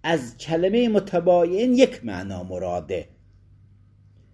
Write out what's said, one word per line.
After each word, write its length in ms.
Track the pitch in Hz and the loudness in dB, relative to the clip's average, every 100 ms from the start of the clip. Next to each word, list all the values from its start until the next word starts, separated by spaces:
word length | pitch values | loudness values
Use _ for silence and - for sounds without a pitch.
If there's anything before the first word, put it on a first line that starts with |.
از 340 | 156 165 120 - | -4 -2 -4 -14
کلمهٔ 520 | - 165 185 233 240 | -6 -2 0 2 2
متباین 880 | 208 196 175 175 175 170 185 254 | 0 0 0 4 4 4 2 2
یک 300 | 247 262 - | 4 4 2
معنا 380 | 117 90 95 92 | -10 -8 -8 -10
مراده. 680 | 92 90 90 87 76 90 - - _ _ _ - - _ _ _ - - _ | -8 -6 -4 -6 -6 -8 -8 -18 _ _ _ -20 -20 _ _ _ -20 -20 _